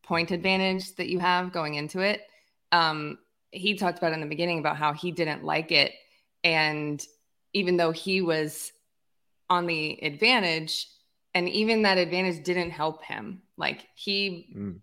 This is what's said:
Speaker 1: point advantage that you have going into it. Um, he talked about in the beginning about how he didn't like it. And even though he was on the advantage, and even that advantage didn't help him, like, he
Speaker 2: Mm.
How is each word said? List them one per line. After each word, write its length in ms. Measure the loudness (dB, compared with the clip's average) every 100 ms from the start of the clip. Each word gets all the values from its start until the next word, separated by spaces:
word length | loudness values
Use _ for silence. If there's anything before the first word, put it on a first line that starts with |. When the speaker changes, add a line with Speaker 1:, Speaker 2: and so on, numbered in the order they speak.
Speaker 1:
point 260 | -2 -2 0
advantage 640 | 0 2 2 2 0 -6 -8
that 100 | -4
you 100 | 0
have 320 | 2 2 0
going 220 | -4 -4 -4
into 260 | -6 -2
it. 200 | 0 -2 -8 _ _ _ _
Um, 460 | 4 4 0 -6 -10 _ _ _
he 240 | -4 -2 0
talked 220 | -2 0
about 160 | -2
in 60 | -2
the 80 | -4
beginning 320 | -4 -2 0
about 160 | -2 0
how 160 | -2
he 180 | -2 -6
didn't 320 | -2 -2 -2
like 280 | -2 -2 2
it. 220 | 2 2 -2 _ _ _ _
And 600 | 2 4 2 0 -4 -4 -8 _ _ _ _
even 240 | -2 2 4
though 140 | 2
he 300 | 0 0 0
was 500 | 2 0 0 -6 -12 _ _ _ _ _ _ _ 0
on 160 | 0 2
the 380 | -2 -2 -4
advantage, 840 | -6 2 4 4 4 0 -2 -6 -8 _ _ _ _
and 160 | -2 0
even 340 | 0 2 4
that 140 | 4 4
advantage 460 | 2 0 0 -2
didn't 280 | -2 -2 -2
help 320 | -2 -4 -4
him, 380 | -12 -10 -10 -14 _ -4
like, 300 | -4 -4 -14 -10
he 580 | -4 -2 -2 -6 -12 -10
Speaker 2:
Mm. 240 | -10 -10